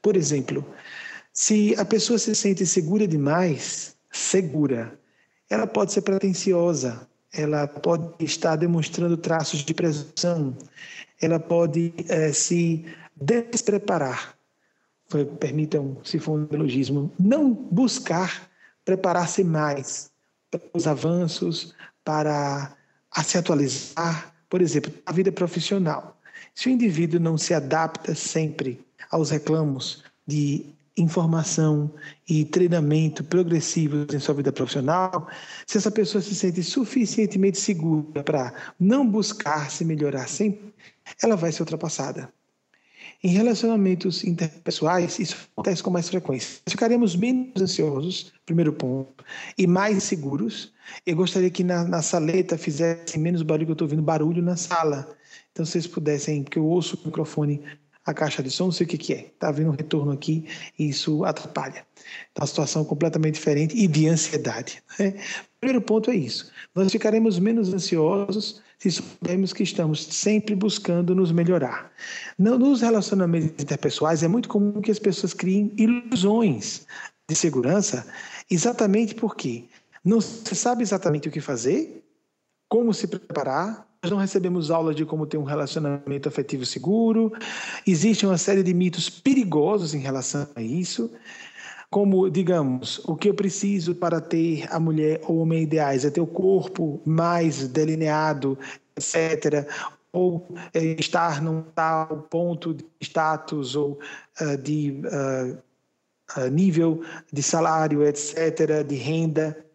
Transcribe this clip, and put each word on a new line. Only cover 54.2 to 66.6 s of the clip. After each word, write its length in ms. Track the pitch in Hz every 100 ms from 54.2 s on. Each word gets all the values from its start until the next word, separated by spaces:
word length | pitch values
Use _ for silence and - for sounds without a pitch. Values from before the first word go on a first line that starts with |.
| 151 170
na 140 | 175 175
sala. 600 | - 170 160 143 135 - _ - _
Então, 120 | -
se 80 | 160
vocês 140 | 175 160
pudessem, 560 | - 147 143 147 147
porque 160 | 135 170
eu 60 |
ouço 340 | 156 175 160 -
o 40 | 160
microfone 560 | - 147 - 147 147 - - _ _
a 100 | -
caixa 280 | 151 151 -
de 80 | 131
som, 140 | -
não 80 | 185
sei 140 | 170 170
o 20 |
que 100 | 156
que 140 | -
é. 180 | - - _
Tá 120 | 165
vindo 180 | 143 160
um 60 |
retorno 380 | 139 156 156 143
aqui 340 | 139 - 160 - - - -
e 100 | 151
isso 360 | 135 - 151
atrapalha. 600 | 165 156 - - 139 - - _ - - -
Então, 120 | -
a 20 | 143
situação 360 | - 143 165
é 20 |
completamente 500 | 151 143 165 160 156
diferente 420 | 156 - 147 160 240
e 100 | 190
de 220 | 147 156
ansiedade, 720 | 160 - 151 127 110 - - _ -
né? 160 | 202 196 - - - _
Primeiro 220 | 254 254
ponto 280 | 190 220 220
é 60 | 240
isso. 340 | 123 - - -